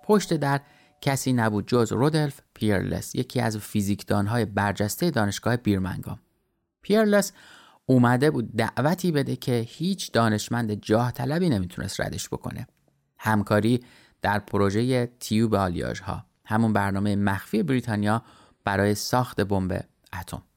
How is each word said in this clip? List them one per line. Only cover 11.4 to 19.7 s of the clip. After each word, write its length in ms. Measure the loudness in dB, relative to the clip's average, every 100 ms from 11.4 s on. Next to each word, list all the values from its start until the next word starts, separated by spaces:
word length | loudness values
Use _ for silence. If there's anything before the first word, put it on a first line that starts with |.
| 0
نمیتونست 520 | 0 -2 -6 -8 -4
ردش 280 | -6 -6 -8
بکنه. 380 | -8 -8 -10 -14 _ _ _ _ _
همکاری 680 | 0 0 2 2 4 0 -2 -20 _ _
در 160 | -2 -2
پروژهٔ 760 | -2 0 2 2 0 0 -2 _
تیوب 340 | -2 0 2
آلیاژها، 680 | 2 0 -2 -6 -8 -8 -10 -12 _
همون 280 | -4 0 2
برنامهٔ 440 | 2 0 0 0 0
مخفی 460 | 0 -2 -2 -2
بریتانیا 600 | 0 0 0 -2 0 0 -4 -20 _ _
برای 300 | -2 2 2
ساخت 460 | 2 0 0 0 -2
بمب 440 | 0 0 0